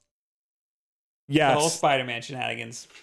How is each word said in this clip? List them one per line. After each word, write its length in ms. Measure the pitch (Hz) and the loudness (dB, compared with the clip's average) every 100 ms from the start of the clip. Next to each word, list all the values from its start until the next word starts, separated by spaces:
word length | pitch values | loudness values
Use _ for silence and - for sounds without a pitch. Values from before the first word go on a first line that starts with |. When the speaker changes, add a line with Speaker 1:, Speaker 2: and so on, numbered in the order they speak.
| _ _ _ _ _ _ _ _ _ _ _ _ - | _ _ _ _ _ _ _ _ _ _ _ _ 0
Speaker 1:
Yes. 260 | 151 143 | 2 4
Speaker 2:
the 60 | 135 | 4
whole 80 | 160 | 2
Spider-Man 520 | 160 156 135 123 117 | 2 2 2 0 -6
shenanigans. 680 | 117 131 117 117 117 123 - - | -8 -8 -6 -8 -10 -14 -18 -20